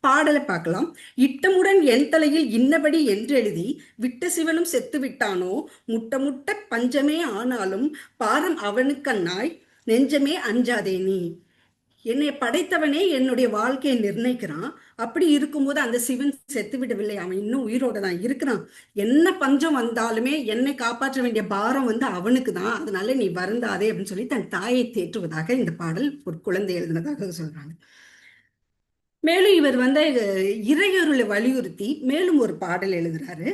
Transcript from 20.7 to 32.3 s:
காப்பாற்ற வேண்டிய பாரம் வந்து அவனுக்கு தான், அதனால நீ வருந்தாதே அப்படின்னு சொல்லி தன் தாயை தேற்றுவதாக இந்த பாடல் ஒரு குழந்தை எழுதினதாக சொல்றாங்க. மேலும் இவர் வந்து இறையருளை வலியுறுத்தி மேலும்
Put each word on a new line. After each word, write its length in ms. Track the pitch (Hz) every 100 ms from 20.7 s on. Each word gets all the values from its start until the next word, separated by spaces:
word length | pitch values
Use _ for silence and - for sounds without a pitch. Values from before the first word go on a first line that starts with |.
| 269
காப்பாற்ற 460 | 233 240 269 254
வேண்டிய 220 | 247 220 190
பாரம் 400 | 196 220 269 254
வந்து 200 | 226 254
அவனுக்கு 440 | 185 190 254 247
தான், 220 | 175 196
அதனால 400 | 226 - 196 208
நீ 140 | 262 196
வருந்தாதே 580 | 175 185 226 233 190 214
அப்படின்னு 240 | 175 190
சொல்லி 160 | 190 240
தன் 200 | 262 165
தாயை 380 | 175 208 254 233
தேற்றுவதாக 640 | 226 170 214 170 160 165
இந்த 200 | 254 180
பாடல் 380 | 165 165 165 285 269 -
ஒரு 160 | 165
குழந்தை 340 | - 180 202 175
எழுதினதாக 540 | 170 165 170 294 196
சொல்றாங்க. 420 | 165 156 156 143 165 _ _ - - - _ _ _ _ _ _ _ _ _
மேலும் 320 | 311 349 392 370
இவர் 220 | 285 247
வந்து 260 | 254 277 311 254 208 196 190 220
இறையருளை 640 | 208 294 403 370 330 269 214
வலியுறுத்தி 640 | 208 240 262 190 160 202 302
மேலும் 360 | 254 285 359